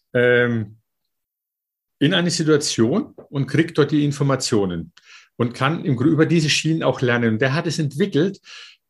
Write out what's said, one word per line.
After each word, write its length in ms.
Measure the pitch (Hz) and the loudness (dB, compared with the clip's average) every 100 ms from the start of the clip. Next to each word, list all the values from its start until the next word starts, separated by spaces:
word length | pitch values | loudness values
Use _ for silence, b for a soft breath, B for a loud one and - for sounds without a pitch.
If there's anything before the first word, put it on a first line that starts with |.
| _ | _
ähm, 640 | 123 123 123 123 117 107 110 _ _ _ _ _ _ _ _ _ _ _ - | 0 4 4 2 -2 -6 -12 _ _ _ _ _ _ _ _ _ _ _ -2
in 140 | 139 | 0
eine 180 | 180 175 | 2 0
Situation 840 | - 156 151 151 - 113 180 294 - - | 0 2 2 2 0 2 2 -4 -10 -10
und 160 | 143 135 | -6 -2
kriegt 320 | - 165 - | 0 0 0
dort 120 | 143 | 0
die 140 | 151 147 | 2 0
Informationen 880 | 143 143 131 - 110 98 87 85 - B B B - | 0 0 -2 0 0 0 -4 -10 -16 B B B -4
und 180 | 120 117 | -4 -2
kann 300 | 131 165 - | -2 -2 -2
im 120 | 120 | 0
Gru-, 140 | 135 | 2
über 160 | 151 151 | 2 2
diese 240 | 165 151 | 2 2
Schienen 320 | - 156 160 | 0 0 0
auch 180 | 143 127 | 0 0
lernen. 340 | 123 120 117 110 | 0 2 2 0
Und 80 | |
der 120 | 131 139 | 0 0
hat 120 | 170 | -2
es 120 | 147 | -4
entwickelt, 600 | 151 135 202 143 185 196 - B B B _ | -4 -2 -2 0 0 -4 -14 B B B _